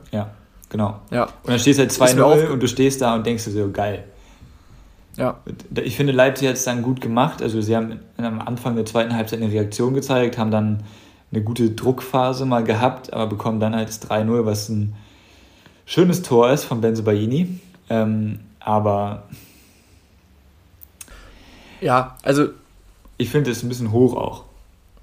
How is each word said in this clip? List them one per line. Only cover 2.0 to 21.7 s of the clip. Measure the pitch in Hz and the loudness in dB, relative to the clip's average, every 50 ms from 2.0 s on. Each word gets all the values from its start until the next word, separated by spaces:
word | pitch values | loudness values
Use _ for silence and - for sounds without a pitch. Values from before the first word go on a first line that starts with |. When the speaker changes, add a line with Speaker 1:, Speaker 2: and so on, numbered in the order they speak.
| 131 | 4
Speaker 1:
zwei | 127 127 | 4 6
null | 127 - 143 151 | 6 6 6 6
Speaker 2:
aufge- | 151 160 156 | 6 4 2
Speaker 1:
und | 139 127 | 0 0
du | 127 | -2
stehst | 120 120 127 135 135 135 131 | -2 2 2 2 2 2 2
da | 131 117 117 | 0 0 0
und | 113 110 | 0 -2
denkst | 120 117 107 - | -2 -4 -4 -6
dir | 113 | -6
so, | 101 104 101 98 | -4 -2 -2 -2
geil. | 98 104 101 104 98 92 - - - - - - - - - - - - - - - - - - - _ - _ - | -2 -4 -4 -4 -4 -8 -12 -16 -20 -20 -20 -20 -20 -20 -20 -20 -20 -20 -20 -20 -20 -20 -20 -20 -20 _ -20 _ -8
Speaker 2:
Ja. | - 127 123 - - - | -4 -4 -4 -4 -6 -12
Speaker 1:
Und | - - - - - | -14 -14 -14 -12 -8
da, | - 117 | -6 -4
ich | - 131 107 | -4 -4 -2
finde, | - 147 143 127 | -2 0 2 4
Leipzig | 127 127 139 135 - 139 131 | 4 4 4 4 0 0 0
hat's | 120 127 - | 0 -2 -4
dann | 127 123 120 113 | -4 -4 -2 -2
gut | 127 127 127 | -2 -4 -4
gemacht. | - 113 113 120 135 170 - - | -4 -2 0 2 0 0 0 -4
Also | 123 120 110 113 | -4 -4 -2 -2
sie | 104 107 113 | 0 0 0
haben | 113 113 113 113 - - - _ | 0 -2 -4 -8 -12 -16 -18 _
am | - 120 113 110 110 | -8 -6 -6 -6 -6
Anfang | - 120 123 117 - 127 117 | -6 -6 -8 -6 -4 -4 -2
der | 113 110 | -2 -4
zweiten | - - 117 113 117 117 | -2 0 -2 0 0 -2
Halbzeit | 113 110 110 117 113 | -4 -4 -4 -4 -4
eine | 113 107 | -2 -2
Reaktion | 107 107 104 104 - - 120 131 135 | 0 0 -2 -2 -2 -2 -2 0 0
gezeigt, | 139 135 - 131 123 123 117 113 | -2 -2 0 0 2 2 0 0
haben | 113 110 110 | -2 -2 0
dann | 113 107 107 110 107 104 107 - - - - - - _ _ - | 0 0 0 0 -2 -4 -6 -12 -18 -20 -20 -20 -20 _ _ -6
eine | - 110 | -4 -4
gute | 104 110 120 120 117 110 | -2 -2 0 0 0 0
Druckphase | 107 110 - 127 127 127 - - - 131 127 127 131 131 135 | 0 0 0 0 0 0 -4 -2 0 0 0 0 0 -2 -2
mal | 131 123 117 113 | 0 0 0 2
gehabt, | 113 110 110 120 131 - - - - - | 0 0 2 2 0 0 -2 -12 -10 -4
aber | 117 110 | -4 -4
bekommen | 104 104 101 - 117 110 107 | -4 -4 -4 -4 -4 -2 0
dann | 107 110 113 | -2 0 0
halt | 113 110 110 | -2 -4 -4
das | - - | -8 -12
drei | - - 110 107 110 | -6 -4 -2 0 0
null, | 113 117 120 110 | 2 2 2 2
was | 107 104 104 - - | 0 0 -2 -2 -4
ein | 113 104 104 104 - - - - - _ _ _ - - - - _ _ _ - _ _ _ | -2 -2 -2 -4 -6 -10 -16 -20 -20 _ _ _ -20 -20 -20 -20 _ _ _ -20 _ _ _
schönes | - - 156 185 180 160 180 | -2 2 4 4 4 4 0
Tor | - - 127 117 120 123 | 0 2 4 6 6 6
ist | 139 143 - | 4 2 0
von | - 131 113 | -4 -4 0
Bensebaini. | 110 113 113 113 107 107 104 104 107 113 127 160 180 180 - - - - - - _ - | 0 0 0 0 0 2 2 2 0 0 0 0 0 -2 -4 -10 -14 -20 -20 -20 _ -4
Ähm, | 120 110 110 110 110 110 107 107 107 - - - - _ | 0 0 0 0 0 -2 -2 -4 -6 -8 -12 -20 -20 _
aber | - 110 107 107 104 104 101 101 101 101 110 - - - - - - - - - _ _ _ _ _ _ _ _ _ _ _ _ _ _ _ _ _ _ _ _ _ _ _ _ - _ _ - - - - - - - - - - - - - - - | -4 0 0 0 2 0 0 0 -2 -4 -6 -10 -14 -18 -20 -20 -20 -20 -20 -20 _ _ _ _ _ _ _ _ _ _ _ _ _ _ _ _ _ _ _ _ _ _ _ _ -20 _ _ -20 -20 -20 -20 -20 -20 -20 -20 -20 -20 -20 -20 -20 -20 -20